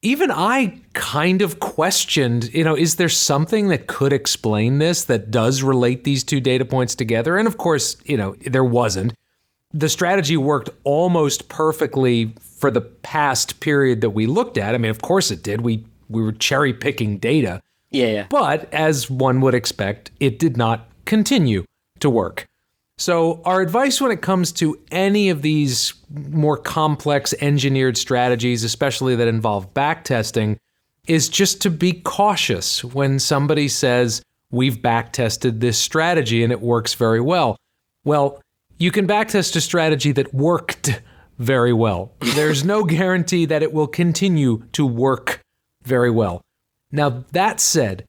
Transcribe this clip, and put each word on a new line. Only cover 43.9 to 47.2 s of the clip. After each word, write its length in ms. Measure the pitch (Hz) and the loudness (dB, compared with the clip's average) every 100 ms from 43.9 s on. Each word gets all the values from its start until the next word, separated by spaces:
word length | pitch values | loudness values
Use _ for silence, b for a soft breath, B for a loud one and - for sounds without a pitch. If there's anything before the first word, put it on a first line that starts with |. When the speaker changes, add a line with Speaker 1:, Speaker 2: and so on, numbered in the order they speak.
| - 175 160 196 165 135 110 - | 0 0 2 2 2 2 0 -4
Speaker 1:
to 120 | - 143 | -2 -2
work 540 | 117 135 131 - - _ _ _ _ | 2 0 0 -4 -8 _ _ _ _
very 280 | 123 127 120 | -2 2 2
well. 300 | 113 104 87 _ _ _ _ _ | 2 0 -4 _ _ _ _ _
Now, 340 | 143 147 123 | -2 0 -2